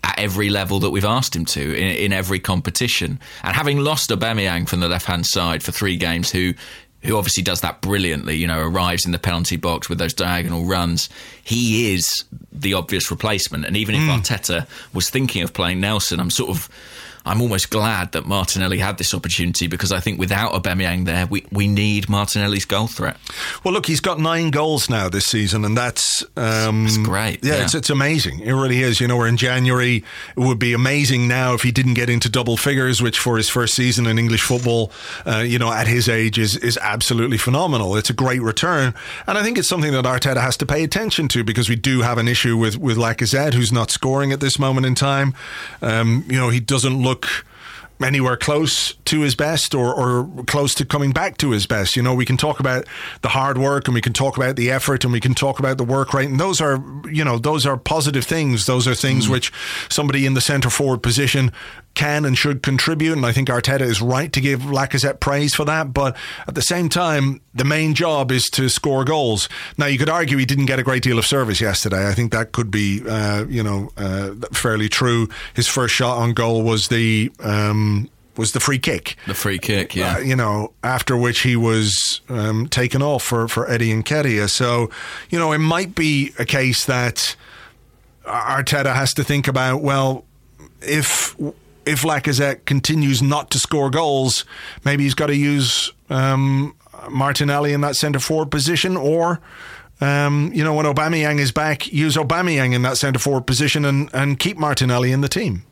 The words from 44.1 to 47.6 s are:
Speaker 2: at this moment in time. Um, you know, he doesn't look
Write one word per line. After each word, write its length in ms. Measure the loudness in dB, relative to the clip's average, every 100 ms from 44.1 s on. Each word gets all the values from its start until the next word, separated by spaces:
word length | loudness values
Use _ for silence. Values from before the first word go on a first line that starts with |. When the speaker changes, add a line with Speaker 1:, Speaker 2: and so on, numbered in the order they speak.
| 0 0
Speaker 2:
at 80 | 0
this 180 | 0 0
moment 260 | 2 2 2
in 80 |
time. 400 | 2 2 2 0 -2 -10 -14 -14 -6
Um, 440 | 0 2 2 2 2
you 80 | 0
know, 120 | 2
he 100 | 0
doesn't 420 | 0 0 2 2
look 120 | 0 0 -2 -6 -8 -20